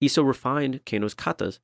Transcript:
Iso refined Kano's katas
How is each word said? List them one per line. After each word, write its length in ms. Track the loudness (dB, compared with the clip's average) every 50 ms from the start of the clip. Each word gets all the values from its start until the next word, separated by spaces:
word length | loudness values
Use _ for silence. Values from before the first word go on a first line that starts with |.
| 0
Iso 200 | 2 4 4 4
refined 580 | 4 2 0 -2 -2 -2 0 -2 -2 -4 -6 -8
Kano's 300 | -4 -2 -2 -2 -2 -4
katas 420 | -4 -4 -6 -4 -2 -4 -6 -6 -10